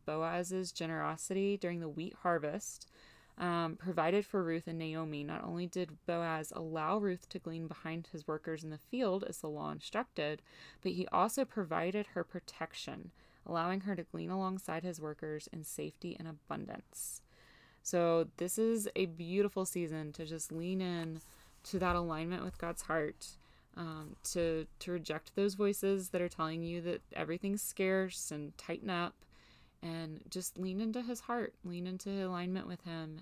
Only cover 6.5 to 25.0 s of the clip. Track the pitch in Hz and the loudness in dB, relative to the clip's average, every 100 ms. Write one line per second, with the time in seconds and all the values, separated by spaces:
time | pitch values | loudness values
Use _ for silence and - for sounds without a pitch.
6.5 | - 160 160 156 208 202 180 - 185 170 | -6 -4 0 2 4 2 0 -4 -8 -4
7.5 | 165 160 - 160 165 165 160 151 156 - | -4 -6 -6 -4 -6 -6 -8 -4 -4 -2
8.5 | 160 156 151 - 247 220 190 - - 156 | -4 -6 -10 -4 0 2 2 0 -4 -4
9.5 | 151 151 151 - 208 247 - 151 151 - | -2 -4 -4 -4 -2 -2 -2 -2 -2 -8
10.5 | - - - 190 175 180 180 214 - 262 | -20 -20 -6 -2 -2 2 4 4 4 2
11.5 | 220 165 165 175 208 202 185 165 180 - | 0 0 2 2 0 0 -2 -2 -6 -10
12.5 | - 165 - - - 175 - - - - | -8 -8 -6 -8 -8 -12 -16 -20 -14 -2
13.5 | 170 170 196 190 175 165 165 165 190 190 | 0 2 2 0 -2 -4 -4 -2 0 0
14.5 | 190 - 165 180 160 151 151 156 151 - | -2 -2 -4 -4 -4 -6 -4 -4 -4 -6
15.5 | 165 151 - 151 - 175 - 165 151 - | -10 -8 -6 -6 -6 -6 -6 -8 -10 -6
16.5 | 147 - - - - - - - - - | -6 -6 -8 -10 -10 -8 -10 -14 -20 -20
17.5 | - - - - 175 170 165 160 - 180 | -20 -20 -12 0 4 8 6 4 0 0
18.5 | - 226 226 208 - 185 165 170 190 202 | 4 6 4 2 2 0 0 2 4 4
19.5 | 196 190 175 165 160 151 147 156 160 - | 2 0 2 0 -2 -4 -6 -6 -6 -4
20.5 | 160 175 185 185 170 165 160 - - - | -2 0 2 2 0 -2 -6 -10 -20 -20
21.5 | - - 190 180 175 170 156 165 180 180 | -18 -4 2 4 4 2 0 0 -2 -2
22.5 | - 170 165 - 160 151 - - - - | -4 -4 -4 2 2 2 -2 -12 -16 -20
23.5 | - _ - 165 156 151 - - 175 165 | -20 _ -8 -6 -6 -10 -8 -2 2 4
24.5 | 160 156 - 185 175 | 2 -2 -8 -4 -2